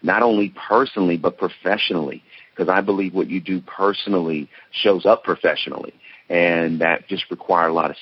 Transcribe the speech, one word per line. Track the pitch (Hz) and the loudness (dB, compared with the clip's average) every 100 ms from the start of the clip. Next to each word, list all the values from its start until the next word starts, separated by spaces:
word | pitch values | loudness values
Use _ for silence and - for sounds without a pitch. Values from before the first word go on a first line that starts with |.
not | 90 104 | 0 2
only | 120 104 101 - - | 2 2 -2 -6 0
personally, | 110 135 107 90 85 | 2 2 0 0 2
but | 87 - | -2 -2
professionally, | 92 - 90 107 - 90 69 - _ - - - | -6 -4 -4 -2 0 -2 -4 -8 _ -20 -18 -4
'cause | 87 | 0
I | 95 | 2
believe | 98 98 95 | 2 -2 0
what | 92 76 | -2 -2
you | 90 | -4
do | 87 90 | -4 -6
personally | - - 98 98 101 95 82 76 69 - - | -6 -2 0 0 -2 0 0 -4 -8 -16 -14
shows | - 104 92 98 | -2 2 4 4
up | 113 - | 2 0
professionally. | 85 85 76 - - - _ - - - | -2 0 -2 -6 -8 -12 _ -20 -20 -2
And | 87 87 85 82 80 | 2 2 2 0 0
that | 80 - - | 0 0 -2
just | 95 - | -8 -8
required | 90 - 87 85 | -10 0 2 2
a | |
lot | 82 78 | 0 -2
of | - | -4